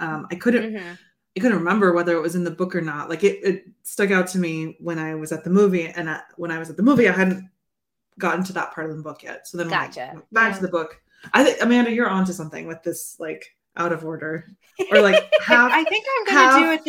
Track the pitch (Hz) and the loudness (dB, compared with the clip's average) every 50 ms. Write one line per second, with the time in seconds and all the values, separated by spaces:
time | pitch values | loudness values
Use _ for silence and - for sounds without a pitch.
0 | 165 160 156 151 185 - 185 180 - 240 240 226 214 220 214 202 180 175 180 - | -10 -8 -8 -10 -10 -10 -10 -2 0 0 0 0 -2 -4 -10 -10 -12 -14 -16 -18
1 | _ _ _ _ _ _ - 190 202 247 202 170 165 175 196 220 202 185 170 175 | _ _ _ _ _ _ -8 -2 0 0 2 2 0 0 2 4 4 4 4 2
2 | 170 175 170 165 156 170 170 180 175 170 165 - 185 180 - 175 160 160 147 147 | 2 0 0 0 -2 -2 -4 -4 -4 -4 -4 -4 -6 -4 -4 -6 -6 -6 -8 -10
3 | - - 165 156 202 196 196 - - 196 190 - _ - _ _ - - - - | -8 -8 -6 2 2 2 2 2 -2 -2 -2 -2 _ -18 _ _ -16 -12 -4 -2
4 | 202 190 196 185 175 180 - 185 175 165 160 160 160 160 - _ 160 170 165 160 | 0 2 2 0 0 0 -2 -2 -2 -2 -4 -6 -8 -10 -10 _ -10 -8 -6 -6
5 | 156 156 160 156 156 151 165 156 - 170 185 202 208 196 185 175 165 160 - 175 | -6 -6 -8 -8 -8 -8 -8 -8 -4 0 2 4 4 4 2 0 -4 -4 -8 -8
6 | 165 160 156 - - _ _ - 175 165 160 165 165 165 151 - 208 277 285 240 | -8 -8 -8 -10 -12 _ _ -12 -8 -8 -6 -8 -8 -10 -4 0 2 4 4 6
7 | 233 190 180 190 190 185 185 - - - _ _ _ _ _ _ _ _ _ _ | 4 4 4 2 2 0 0 -4 -8 -18 _ _ _ _ _ _ _ _ _ _
8 | _ _ _ - 190 170 160 175 185 - - 170 - - - 165 156 160 156 156 | _ _ _ -6 -4 -4 -2 -2 -4 -6 -6 -8 -8 -8 -10 -10 -10 -10 -10 -12
9 | 151 151 143 _ - - - - - - - 175 170 165 185 170 - - - 147 | -12 -14 -16 _ -16 -18 -18 -16 -18 -14 -8 -8 -6 -4 -4 -4 -4 -6 -10 -14
10 | 123 135 160 156 - _ 214 226 226 208 185 190 185 170 175 165 156 - - _ | -14 -14 -14 -20 -16 _ 0 0 0 0 0 -4 -6 -4 -4 -4 -4 -6 -12 _
11 | _ _ _ _ - - - 226 285 247 - - 226 233 247 240 240 233 226 240 | _ _ _ _ -10 0 2 4 4 4 2 2 2 2 4 4 2 2 0 -2
12 | 240 196 190 190 185 185 170 - 156 156 151 160 165 165 165 - - 170 170 - | 0 0 0 -2 -2 -2 -4 -8 -10 -12 -12 -14 -12 -14 -14 -10 -8 -8 -8 -8
13 | - - - - 170 160 156 - - - _ _ _ _ - - 170 170 165 156 | -10 -16 -14 -12 -10 -10 -10 -12 -14 -20 _ _ _ _ -8 -6 -4 -4 -4 -6
14 | 160 160 160 151 151 156 160 160 - - - _ _ _ _ - 381 - - 214 | -6 -10 -10 -10 -10 -10 -10 -10 -12 -16 -20 _ _ _ _ -8 -2 4 6 6
15 | 208 196 196 208 - - 622 - - 208 208 240 247 254 269 320 320 320 392 427 | 6 8 6 4 4 4 0 2 4 6 6 6 6 6 4 2 0 0 -2 -4
16 | - 539 539 480 415 403 381 294 262 262 269 277 330 330 320 311 - | -4 -2 -4 -2 0 2 6 6 8 8 8 6 4 4 0 -2 -4